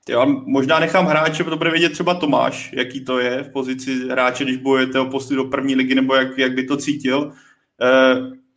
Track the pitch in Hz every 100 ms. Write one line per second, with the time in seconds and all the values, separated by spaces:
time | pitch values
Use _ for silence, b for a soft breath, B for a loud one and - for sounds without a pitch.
0 | - 120 135 135 - 135 135 160 165 185
1 | 175 151 160 156 165 160 165 165 170 156
2 | 175 175 156 127 123 - - - 127 139
3 | 127 127 123 127 143 135 127 131 131 131
4 | 127 127 127 127 135 127 131 135 131 131
5 | 131 135 123 135 131 135 135 131 131 131
6 | 131 135 131 131 131 127 131 143 147 143
7 | 127 135 147 B B B B - 123 131
8 | 131 127 - - _